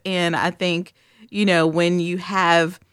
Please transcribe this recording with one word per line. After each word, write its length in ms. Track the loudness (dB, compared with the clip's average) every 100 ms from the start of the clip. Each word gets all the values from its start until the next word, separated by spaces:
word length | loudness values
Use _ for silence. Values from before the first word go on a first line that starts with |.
And 300 | -6 -2 -2
I 160 | -2 -4
think, 440 | -2 -4 -4 -6 _ _ _ -12
you 160 | -2 2
know, 180 | 2
when 360 | 2 2 0 0
you 180 | -2 -6
have 600 | -6 -2 2 4 2 -4 _